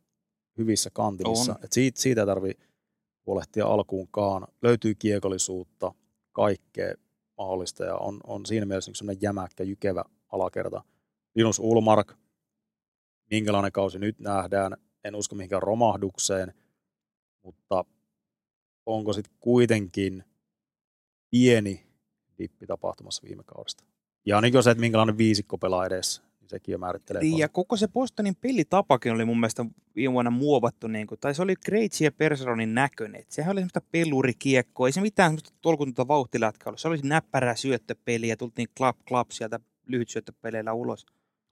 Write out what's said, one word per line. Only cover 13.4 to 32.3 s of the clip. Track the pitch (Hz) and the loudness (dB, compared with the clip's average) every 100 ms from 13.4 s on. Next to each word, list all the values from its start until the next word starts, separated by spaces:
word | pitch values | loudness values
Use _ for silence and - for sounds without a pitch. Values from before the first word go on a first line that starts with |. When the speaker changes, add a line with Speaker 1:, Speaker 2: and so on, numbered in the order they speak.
| 104 101 98 | 2 2 2
Speaker 1:
kausi | 98 98 92 | 0 0 -2
nyt | 104 107 | -6 -4
nähdään, | 104 98 92 98 95 - _ _ | -4 -2 0 0 0 -4 _ _
en | 104 104 | -10 -8
usko | 101 107 | -8 -8
mihinkään | 92 98 | -4 -2
romahdukseen, | 92 113 113 98 98 - - 95 92 - _ _ _ _ _ _ _ _ | 0 2 2 2 -4 -4 -2 -2 -4 -12 _ _ _ _ _ _ _ _
mutta | 92 - - 92 - _ _ _ _ _ _ _ _ _ - | -20 -16 -2 -2 -2 _ _ _ _ _ _ _ _ _ -6
onko | 110 107 | -4 -2
sit | 101 101 _ | -4 -8 _
kuitenkin | 120 123 117 110 92 - 95 95 - _ _ _ _ _ _ _ _ _ - | 2 4 6 2 0 -2 -4 -4 -16 _ _ _ _ _ _ _ _ _ 0
pieni | 120 123 117 101 92 _ _ _ _ _ - | 4 6 6 2 -6 _ _ _ _ _ -12
dippi | 95 _ 95 | -12 _ -10
tapahtumassa | 98 95 - 98 - 101 | -8 -8 -8 -12 -14 -14
viime | 98 | -18
kaudesta? | - - - - _ _ _ _ 104 | -18 -16 -14 -14 _ _ _ _ 2
Ja | 104 | 4
niin | 117 | 6
kuin | 127 | 8
se, | 117 | 6
että | 117 | 6
minkälainen | 117 110 110 107 | 4 4 4 4
viisikko | 110 104 - 90 | 4 2 -2 -4
pelaa | 92 90 92 | -2 0 -2
edessä, | 92 - - _ _ | -4 -4 -8 _ _
niin | 98 | -14
sekin | 98 - | -14 -10
jo | 92 | -8
määrittelee | 90 90 - - | -6 -8 -6 -2
Speaker 2:
Niin, | 156 | 0
Speaker 1:
paljon. | 160 | 0
Speaker 2:
ja | 151 | 0
koko | - 180 220 | -2 -2 0
se | 208 | 0
Bostonin | 240 262 - 202 185 | -2 -4 -4 -4 -2
pelitapakin | 247 247 151 185 196 127 123 | -2 0 2 2 4 2 2
oli | 113 113 | 0 2
mun | 117 | 2
mielestä | 117 - 117 - _ - | 0 -2 -8 -10 _ -4
viime | 131 | 0
vuonna | 123 120 | 2 2
muovattu, | 120 147 135 117 - 113 | 2 2 4 2 -2 -8
niin | 110 107 | -8 -8
kuin, | 110 | -6
tai | 143 139 | -4 -2
se | |
oli | 190 185 | -2 -2
Krejci | - 208 214 - | -2 0 0 0
ja | 151 | 0
Bergeronin | - 156 | 2 0